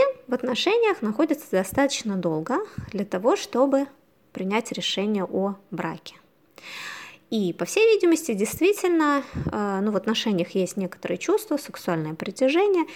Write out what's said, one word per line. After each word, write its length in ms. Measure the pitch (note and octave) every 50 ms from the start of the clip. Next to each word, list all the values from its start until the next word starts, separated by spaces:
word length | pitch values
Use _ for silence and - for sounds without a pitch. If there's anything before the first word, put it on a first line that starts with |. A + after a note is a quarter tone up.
| C5+ C#5 C5 - -
в 60 | - B3+
отношениях 680 | F3 - B3+ A#3 - - E4+ A4 A#4+ A#4 G#4 F4 - A3
находятся 480 | G#3+ G#3+ - D#4+ D#4+ D4 - - -
достаточно 640 | G3 F#3 G3 - - C4+ C#4+ C#4 - - - G#3 G3
долго 460 | F#3 F3 E3 D#3 D#3 E3 - C4 F#4 G#4+ - - - - -
для 140 | - G3 G3+
того, 300 | - - F3+ G#3 C4+ G4
чтобы 500 | G4 - - - A#3+ C#4 C#4 C4+ C4+ C#4 - - _ _ _ _ _ _ _
принять 400 | - - F#3+ F#3+ G#3 A#3 A3+ -
решение 520 | - F#3+ E3+ - - G3 G3+ G#3+ G#3+ G3 F3+
о 320 | - - F#3+ F#3+ G3+ G3 - - _
браке. 440 | F3+ E3+ E3+ E3 D#3+ D#3+ - - - - _ _ _ _ _ _ _ - - - - - - - - - - - - - _ _ A#3
И, 180 | A3 G3 E3+
по 140 | E3 - F3
всей 300 | - - G4+ A4 A4+ A4
видимости, 400 | G4+ F#4 E4+ E4 D#4 - - A3
действительно, 880 | F#3+ A3 - - - D#4+ G4 G4+ - - F4+ E4+ D#4+ D4+ D4 C#4+ C#4 C4 - - - - -
э, 280 | - G#3+ G#3 G3+ G3 F#3+
ну, 100 | G3+ G#3+
в 40 | G#3
отношениях 560 | F#3 - G#3+ A3+ - - A3+ G3 E3 F3+ -
есть 260 | - F#3+ F3+ F3 -
некоторые 400 | G3+ F#3+ F3 - - - - F#3
чувства, 400 | - - - G4+ G#4 G#4+ - D4+
сексуальное 560 | C#4+ - - - - - F#3+ E3+ D#3+ D#3 D#3 D#3+
притяжение, 720 | - - G3+ F#3+ - C4 C4 D4+ F4 G#4 G#4 F#4+ E4+ D#4+ - -